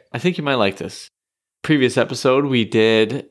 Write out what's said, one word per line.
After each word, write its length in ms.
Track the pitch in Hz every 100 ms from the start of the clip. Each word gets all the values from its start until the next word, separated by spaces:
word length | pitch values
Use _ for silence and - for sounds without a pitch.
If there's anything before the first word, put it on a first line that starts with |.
| _
I 60 | 127
think 180 | 180 175
you 60 |
might 120 | 143 131
like 220 | 98 95
this. 300 | - - - _ _ _ _ _
Previous 360 | - 151 123 131
episode, 480 | 113 123 135 131 143
we 180 | 127 107
did 600 | 113 110 110 110 135 -